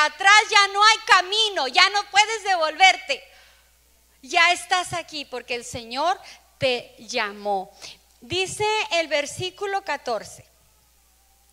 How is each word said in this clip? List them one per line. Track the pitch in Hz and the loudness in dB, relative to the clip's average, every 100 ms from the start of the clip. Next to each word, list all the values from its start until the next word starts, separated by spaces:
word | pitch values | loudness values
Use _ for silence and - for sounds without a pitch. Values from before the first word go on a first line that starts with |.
"Atrás | 302 - 381 427 415 | 0 2 4 6 6
ya | 415 392 | 2 2
no | 392 | 4
hay | 440 440 427 | 4 4 4
camino, | 381 359 427 427 359 262 | 2 2 -2 -2 -2 -2
ya | 330 381 | 2 2
no | 403 403 | 2 -2
puedes | 381 427 453 | 0 0 0
devolverte. | 392 359 311 302 381 - - 240 - _ _ _ _ _ _ _ _ _ | -2 -2 -2 4 4 4 -4 -10 -10 _ _ _ _ _ _ _ _ _
Ya | 262 339 339 | -4 2 2
estás | 349 - 370 349 | 2 -2 -4 -2
aquí | 349 320 302 - | -8 -10 -14 -12
porque | 247 247 | -12 -10
el | 240 | -10
Señor | 233 254 226 254 330 381 - - _ - | -10 -14 -10 -4 -4 -4 -8 -20 _ -4
te | 262 240 - - | -2 -2 -8 -20
llamó". | 220 240 208 208 202 196 185 - - - _ _ | -10 -6 -6 -6 -4 -4 -6 -16 -20 -20 _ _
Dice | 240 349 370 - 427 427 - | -8 -6 -6 -4 -4 -2 -2
el | 339 311 | -4 -2
versículo | 294 285 - 370 359 392 392 | -4 -4 -8 -10 -8 -6 -6
catorce. | 349 277 - 214 180 - _ _ _ _ _ _ _ _ _ _ _ | -6 -8 -6 -8 -10 -20 _ _ _ _ _ _ _ _ _ _ _